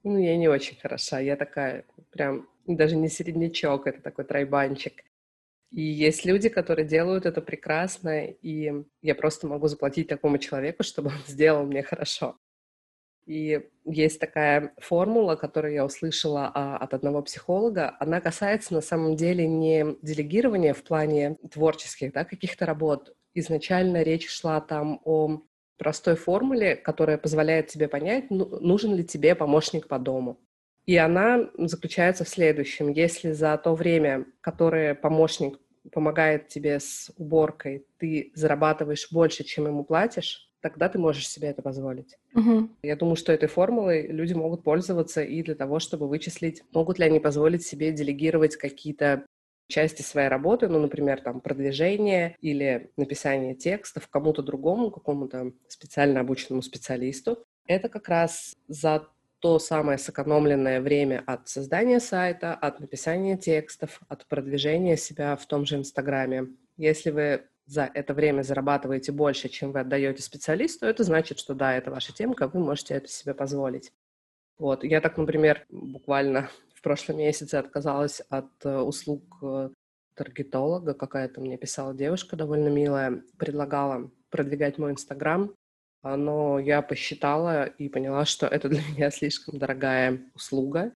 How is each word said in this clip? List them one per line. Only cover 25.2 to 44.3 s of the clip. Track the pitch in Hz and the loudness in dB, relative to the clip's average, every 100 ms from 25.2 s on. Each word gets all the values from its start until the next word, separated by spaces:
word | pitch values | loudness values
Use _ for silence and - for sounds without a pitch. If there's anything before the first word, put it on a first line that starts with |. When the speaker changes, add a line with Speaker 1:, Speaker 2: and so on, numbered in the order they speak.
| 156 156 _ _ _ _ | 2 -2 _ _ _ _
Speaker 1:
простой | 151 156 - | -4 0 2
формуле, | 165 - 196 262 254 196 | 2 2 2 2 2 2
которая | 139 - 156 156 151 | 0 -4 0 2 2
позволяет | 156 156 156 160 156 | 2 2 2 2 0
тебе | 151 147 | -2 -2
понять, | 143 160 254 269 | 0 -2 -2 -2
ну, | 190 - - | -2 -2 -2
нужен | 175 202 220 | 2 2 2
ли | 190 | 0
тебе | 170 151 151 | -2 2 4
помощник | 170 147 151 156 160 - | 4 4 2 2 -6 -4
по | 135 | -4
дому. | 131 131 127 - _ _ _ _ - | -2 -2 -4 -8 _ _ _ _ 2
И | 175 | 6
она | 160 175 220 247 - | 6 6 4 4 0
заключается | - 170 165 165 - 175 185 | -4 -4 -4 -4 2 2 2
в | 165 | -4
следующем. | - 160 147 139 - 147 | 4 4 4 -2 -2 -2
Если | 151 165 165 170 | 2 2 0 -4
за | 151 156 151 | 0 2 2
то | 165 | 2
время, | 160 170 165 147 135 131 _ | 2 4 4 4 2 -4 _
которое | - - 165 160 151 | -8 2 4 4 2
помощник | 143 151 156 160 - 139 139 _ _ - | 0 2 4 4 2 -4 -6 _ _ -8
помогает | 160 151 160 156 151 151 | -2 0 4 4 2 -2
тебе | - 147 143 | -4 -2 -2
с | - - - - | -4 -14 -16 -12
уборкой, | 151 160 151 - 143 139 _ _ | 2 4 4 0 -10 -10 _ _
ты | 165 156 - | -4 -2 -4
зарабатываешь | 160 156 147 156 156 151 147 - | -2 0 4 2 2 -2 -4 -2
больше, | 165 160 - | 2 2 2
чем | 143 - 151 | -8 -4 -2
ему | 147 | -2
платишь, | 143 160 226 - - - _ _ | 0 2 2 -2 -8 -10 _ _
тогда | 156 - 180 | -8 0 0
ты | 185 | 2
можешь | 165 139 - | 0 0 -6
себе | - 147 | -6 -6
это | 143 | -6
позволить. | 139 135 135 127 - - _ | -8 -6 -6 -8 -14 -20 _
Speaker 2:
Мгм. | 233 226 220 226 - | 4 6 4 2 -6
Speaker 1:
Я | 147 147 | -4 0
думаю, | 170 | 0
что | 165 - | 0 2
этой | 156 151 | 2 4
формулой | 175 190 233 190 160 - | 2 2 2 2 0 0
люди | 156 170 | -4 -2